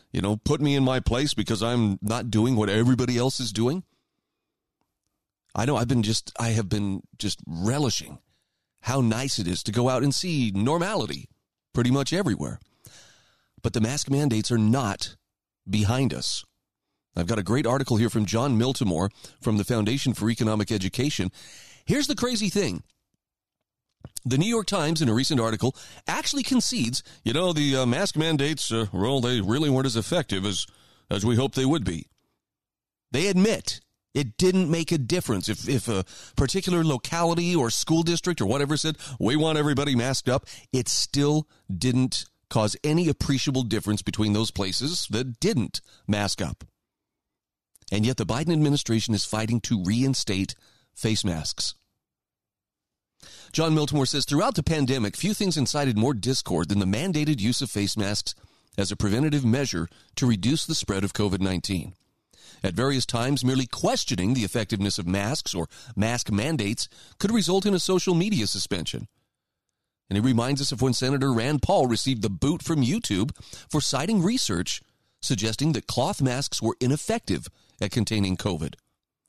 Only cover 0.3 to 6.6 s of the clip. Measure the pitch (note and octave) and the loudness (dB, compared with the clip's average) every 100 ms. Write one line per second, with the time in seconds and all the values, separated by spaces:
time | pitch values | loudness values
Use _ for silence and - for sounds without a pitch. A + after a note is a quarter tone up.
0.3 | G#2+ - D3 D3 C#3+ C3 B2+ - A#2 D3 | 0 0 0 2 4 2 2 0 0 0
1.3 | - F#2+ F#2 A2+ A#2+ G#2 F#2+ G#2 A#2 A#2+ | -2 -2 -2 0 2 2 0 -2 -4 0
2.3 | G#2+ A#2 A#2 G#2 G#2+ A#2+ B2 B2 A#2+ C3 | 2 4 4 2 4 4 4 2 2 0
3.3 | - A#2 G2+ A#2 F3+ - _ _ _ _ | -2 -4 0 0 -2 -8 _ _ _ _
4.3 | _ _ _ _ _ _ _ _ _ _ | _ _ _ _ _ _ _ _ _ _
5.3 | _ _ - B2 B2 A#2 A#2+ G#2+ A2 - | _ _ -2 0 0 2 2 2 -2 -4
6.3 | - A#2 A2+ | -4 0 0